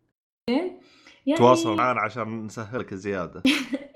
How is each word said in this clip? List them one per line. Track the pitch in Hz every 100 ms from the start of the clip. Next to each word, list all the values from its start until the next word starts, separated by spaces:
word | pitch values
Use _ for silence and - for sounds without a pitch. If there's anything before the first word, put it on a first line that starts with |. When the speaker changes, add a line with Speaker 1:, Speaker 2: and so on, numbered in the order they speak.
| _ _ _ _ -
Speaker 1:
زين؟ | 262 359 - - _ - - 262
يعني | 285
Speaker 2:
تواصل | 120 123 113 104
معنا | 123 117
عشان | 107 120 110 113 107
نسهلك | - 104 120 101
زيادة. | 98 101 95 82 90
Speaker 1:
<laughs> | 262 294 247 262 -